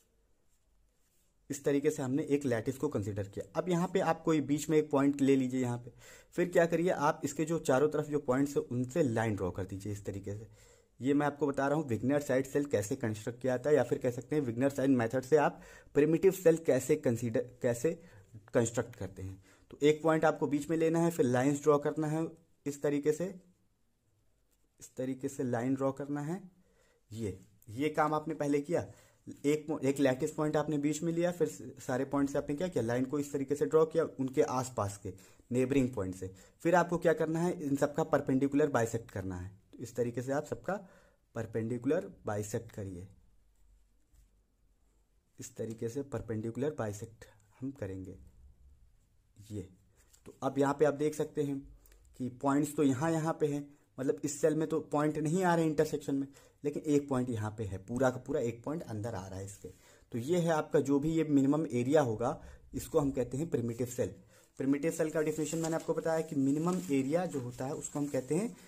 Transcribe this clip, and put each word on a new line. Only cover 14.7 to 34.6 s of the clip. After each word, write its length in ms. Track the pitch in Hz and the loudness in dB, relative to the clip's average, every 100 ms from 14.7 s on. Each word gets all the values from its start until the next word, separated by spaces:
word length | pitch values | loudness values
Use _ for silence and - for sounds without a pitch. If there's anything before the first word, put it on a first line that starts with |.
| 139 135 | 2 2
मेथड 340 | 131 113 131 | 4 2 -2
से 140 | 127 151 | 4 4
आप 240 | 151 - - - - | 4 0 -10 -20 -2
प्रिमिटिव 380 | 143 151 160 190 | 4 4 6 6
सेल 240 | 180 165 165 | 6 6 6
कैसे 380 | 165 143 - 156 | 4 2 4 2
कंसीडर, 540 | 139 117 120 113 - - | 2 0 0 -2 -4 -2
कैसे 300 | 127 117 160 175 - - - 113 - | -2 0 0 -2 -8 -20 -20 -20 -2
कंस्ट्रक्ट 420 | 131 117 - 113 - | 0 2 0 -4 -8
करते 280 | 92 - | -12 -10
हैं। 180 | 95 95 - _ - | -12 -14 -18 _ -20
तो 60 | - | 2
एक 200 | 147 151 | 4 4
पॉइंट 220 | 160 160 156 | 4 4 4
आपको 220 | 147 143 | 2 0
बीच 220 | 143 - | -2 0
में 80 | 160 | 0
लेना 220 | 160 165 | 2 4
है, 120 | 170 | 2
फिर 140 | 165 135 | 2 2
लाइंस 380 | 123 135 143 | 4 2 2
ड्रॉ 140 | 151 143 | 4 4
करना 300 | 151 147 151 | 2 -2 -2
है 200 | 156 165 - _ _ - | -2 -4 -8 _ _ -8
इस 160 | 139 | -4
तरीके 300 | 147 143 151 | -2 0 2
से, 220 | 151 180 180 - _ _ _ _ _ _ _ _ _ _ _ _ _ | 0 -2 -8 -18 _ _ _ _ _ _ _ _ _ _ _ _ _
इस 160 | - - | -16 -8
तरीके 340 | 131 131 139 | -6 -6 -6
से 140 | - | -4
लाइन 320 | 127 120 127 135 | -2 -2 0 0
ड्रॉ 160 | 135 | 0
करना 300 | 135 143 147 | -2 -6 -6
है। 200 | 147 185 185 - _ _ _ _ _ | -4 -6 -10 -20 _ _ _ _ _
ये, 280 | 107 107 92 - _ - | -8 -6 -6 -14 _ -14
ये 200 | 107 151 | -4 -2
काम 240 | 151 151 | 2 0
आपने 200 | 151 151 | 0 -2
पहले 280 | 147 147 143 | -2 0 0
किया, 240 | 143 165 104 - - _ - - 143 | 0 -2 -2 -10 -20 _ -18 -4 0
एक 200 | 151 151 | 0 0
पॉ-, 120 | 151 131 | -2 0
एक 140 | 139 | 2
लैटिस 320 | 139 127 147 | 2 2 -2
पॉइंट 240 | - 151 151 | -2 0 0
आपने 200 | 147 151 | 0 0
बीच 240 | 147 151 | -2 -2
में 80 | 170 | -2
लिया, 180 | 165 175 | 0 0
फिर 160 | 175 151 | 0 -2
स-, 140 | - - - | -2 -14 -12
सारे 260 | - 127 135 | -4 -2 0
पॉइंट 240 | 143 139 | 0 0
से 80 | 143 | 0
आपने 180 | 143 147 | -2 -2
क्या 120 | 180 | -2
किया, 160 | 147 | 0
लाइन 220 | 113 123 131 | 2 2 0
को 140 | 147 | -2
इस 120 | 143 | -2
तरीके 220 | 143 135 143 | -4 -2 0
से 100 | 147 | 4
ड्रॉ 200 | 156 160 | 4 4
किया 180 | 160 151 - | 2 0 -2
उनके 220 | 131 151 | -2 2
आसपास 560 | 143 127 | 2 0